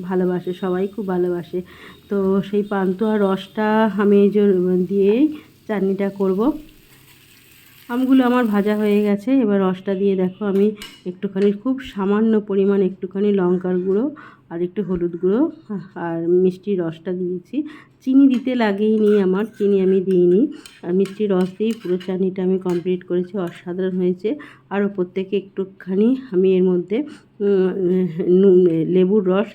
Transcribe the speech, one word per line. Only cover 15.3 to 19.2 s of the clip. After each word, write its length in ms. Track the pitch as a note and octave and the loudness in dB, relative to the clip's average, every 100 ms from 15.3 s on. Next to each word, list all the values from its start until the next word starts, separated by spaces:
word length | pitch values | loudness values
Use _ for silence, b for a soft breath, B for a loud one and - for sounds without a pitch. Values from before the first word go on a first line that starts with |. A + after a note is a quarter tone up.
| A3 E4 - - G3 - F3+ | 0 -2 -4 -12 -12 -12 -10
আর 320 | E3+ E3 E3+ | -6 -4 0
মিষ্টির 520 | F3+ F#3 F#3 G3+ F#3 | 2 2 0 -4 -4
রসটা 340 | E3 D#3+ F#3+ | -4 -6 -8
দিয়েছি। 500 | F3+ F3+ F3+ - C4+ D4+ B B _ | -6 -6 -8 -8 -8 -8 B B _
চিনি 260 | C4 C4+ C#4 | 0 4 4
দিতে 280 | A#3+ B3+ B3 | 4 -2 0
লাগেই 440 | G#3+ G3 G#3+ A3 | 0 2 2 2
নি 220 | G#3 G#3 | 4 4